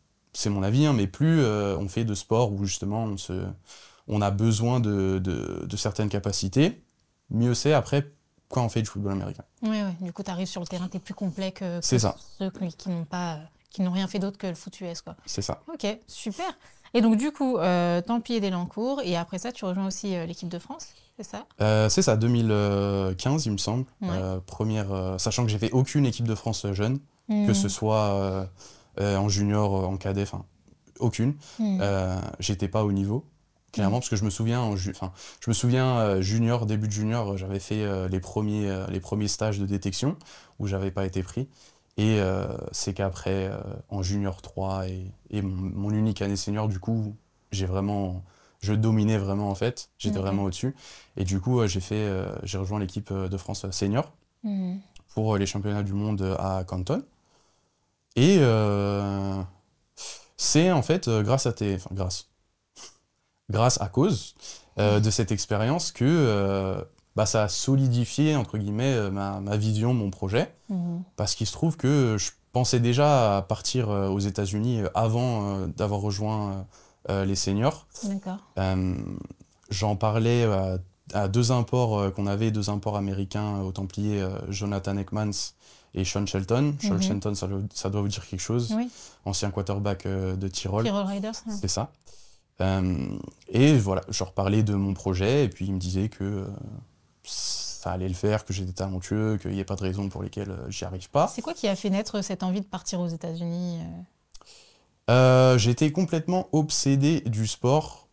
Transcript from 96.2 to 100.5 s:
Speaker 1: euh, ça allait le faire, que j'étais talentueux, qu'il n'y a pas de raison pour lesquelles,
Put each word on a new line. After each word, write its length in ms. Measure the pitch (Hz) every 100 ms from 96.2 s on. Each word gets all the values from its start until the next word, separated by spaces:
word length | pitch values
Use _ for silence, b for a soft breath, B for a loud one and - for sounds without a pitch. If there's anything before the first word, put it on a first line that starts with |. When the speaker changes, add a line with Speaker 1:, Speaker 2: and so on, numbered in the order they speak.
Speaker 1:
euh, 240 | 98 101 98 101 104 107 - _ _ _
ça 680 | - - - - - - 90
allait 140 | 92 92
le 60 |
faire, 320 | 90 104 107 -
que 80 |
j'étais 200 | 95 92
talentueux, 640 | 92 98 92 - 107 110 107
qu'il 100 | 92
n'y 100 | 98
a 40 | 95
pas 100 | 98
de 60 |
raison 280 | 95 98 98
pour 120 | 90
lesquelles, 300 | 98 - 101